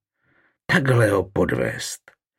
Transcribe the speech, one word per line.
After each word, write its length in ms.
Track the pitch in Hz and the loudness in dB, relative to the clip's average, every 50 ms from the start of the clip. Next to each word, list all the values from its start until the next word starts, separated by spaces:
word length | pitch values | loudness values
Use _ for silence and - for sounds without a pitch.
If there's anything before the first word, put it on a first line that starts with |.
| _ _ _ _ _ _ _ _ _ _ _ _ _ | _ _ _ _ _ _ _ _ _ _ _ _ _
Takhle 440 | - - - 139 131 127 120 113 101 | -2 0 0 2 2 2 4 4 4
ho 200 | 101 98 92 - | 2 0 -2 -2
podvést. 680 | - - 87 80 62 62 62 - - - - - - - _ - _ _ _ _ _ | -2 -2 0 0 0 -2 -2 -4 -4 -6 -10 -10 -12 -14 _ -20 _ _ _ _ _